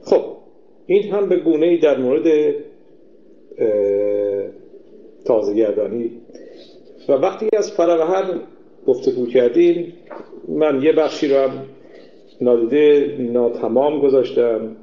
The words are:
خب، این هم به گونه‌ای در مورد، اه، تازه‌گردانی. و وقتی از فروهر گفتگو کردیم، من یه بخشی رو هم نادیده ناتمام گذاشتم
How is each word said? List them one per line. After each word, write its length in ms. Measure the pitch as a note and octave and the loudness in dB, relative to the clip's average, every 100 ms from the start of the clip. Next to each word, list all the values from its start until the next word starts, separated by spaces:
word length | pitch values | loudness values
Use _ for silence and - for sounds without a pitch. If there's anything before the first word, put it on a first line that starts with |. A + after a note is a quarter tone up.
خب، 200 | - E3+ - - - - - _ - | 2 0 0 -14 -20 -20 -20 _ -2
این 180 | G3+ | 0
هم 260 | G#3 G3+ F#3+ | 0 -4 0
به 60 | F3 | 0
گونه‌ای 400 | D#3 D#3 E3+ E3+ | 0 0 2 2
در 200 | D3+ C3 | 2 2
مورد، 300 | B2+ D3 D#3+ | 0 0 2
اه، 280 | D3+ D3+ C#3+ - - - - - - - - - - A#2 G#2+ G2+ G2+ G#2 G2+ G2+ G2+ G2 - - - - - - - - | 2 0 -4 -10 -20 -20 -20 -20 -20 -20 -20 -20 -4 -2 0 0 0 -2 -2 -4 -6 -8 -14 -20 -20 -20 -20 -20 -12 0
تازه‌گردانی. 880 | A2+ G2+ G#2 G#2+ G2+ G2+ A#2 A#2 - - - - - - - - - - | 0 2 0 0 0 -4 -4 -8 -10 -20 -20 -20 -20 -20 -20 -20 -14 -2
و 20 | |
وقتی 380 | - F3+ - A3 | 0 0 -2 -2
از 180 | G#3+ G3+ | 0 -2
فروهر 520 | - E3+ E3 E3 F#3+ F#3+ E3+ - - - - - | 0 2 2 2 0 -2 -6 -10 -20 -20 -6 -2
گفتگو 380 | B2 - B2 A#2+ | 0 0 -2 0
کردیم، 680 | B2+ A#2+ E3 F3 E3+ E3+ - - - - - - | 2 2 4 4 2 -4 -14 -20 -20 -18 -18 -8
من 340 | D3+ D#3 C#3 | -2 0 2
یه 80 | D3 | 2
بخشی 360 | D#3 D3 - D3 | 2 0 -2 0
رو 80 | C3+ | 2
هم 140 | C3+ - - - - - - - - - | 0 -4 -14 -20 -20 -20 -20 -20 -20 -2
نادیده 720 | B2 A#2+ A2+ C#3+ D3 D3 C#3+ C#3 | 2 2 2 4 4 4 2 -4
ناتمام 800 | A#2+ A#2+ A#2 A#2+ A2+ A#2+ D3 D3+ | -4 0 0 -2 -2 0 0 0
گذاشتم 760 | C#3 C3 A#2+ - A#2+ A2 A2 G#2+ | 2 2 0 0 0 -2 -6 -14